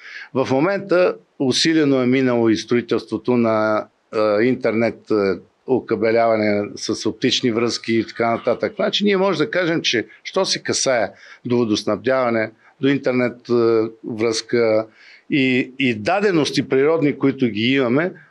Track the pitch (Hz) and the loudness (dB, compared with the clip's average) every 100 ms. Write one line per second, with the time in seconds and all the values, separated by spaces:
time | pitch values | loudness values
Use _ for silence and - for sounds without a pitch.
0 | - - - 127 113 135 175 202 196 175 | -20 -18 -8 -4 0 0 0 -2 0 2
1 | 180 - _ - 131 120 160 160 147 135 | 2 -2 _ -4 -2 0 2 2 2 2
2 | 123 131 131 120 113 107 - 120 - 117 | 2 2 2 2 2 2 0 -2 0 -4
3 | - 110 - 123 113 110 107 107 - _ | -4 -6 0 2 2 2 0 -2 -4 _
4 | - 113 107 104 123 127 120 110 113 - | -8 -2 0 2 0 0 -2 0 -2 -4
5 | - 107 98 87 - _ - 123 - 104 | -2 0 0 -2 -8 _ -2 -2 -2 -2
6 | 113 113 113 110 107 101 104 - - 110 | 0 2 2 2 0 0 -4 -8 -6 -4
7 | 113 - 127 - 127 113 117 - - 113 | -4 -2 -2 0 0 0 -2 -4 -2 -2
8 | - - 117 113 127 107 107 - 214 - | -2 -4 -2 -2 -2 -2 -2 -2 -4 0
9 | 202 185 196 151 151 175 170 165 - 117 | 0 2 0 0 -2 -2 -2 -2 -2 -4
10 | 104 - - 190 185 - - - 139 123 | -4 -12 -6 -2 -2 -4 -4 -2 0 0
11 | 95 - - - 120 120 113 104 - 101 | -2 -8 -20 -10 -2 0 0 0 -2 -2
12 | 113 131 120 113 110 - _ - 135 135 | 0 0 0 0 -4 -8 _ -4 0 0
13 | 135 127 123 123 - 120 113 113 110 110 | 0 0 -2 -4 -2 2 4 2 0 -6
14 | 120 110 117 110 - 120 113 110 113 - | -10 -4 -2 -2 -2 0 2 0 -2 -12
15 | - - - 147 131 127 - - 131 107 | -20 -18 -4 0 2 2 -2 -2 -2 0
16 | 104 196 208 170 131 - - 131 147 165 | 0 0 2 2 0 -2 0 2 2 2
17 | 147 127 135 131 120 101 120 135 120 135 | 0 0 0 0 -2 0 0 2 2 0
18 | 180 - - | -2 -6 -8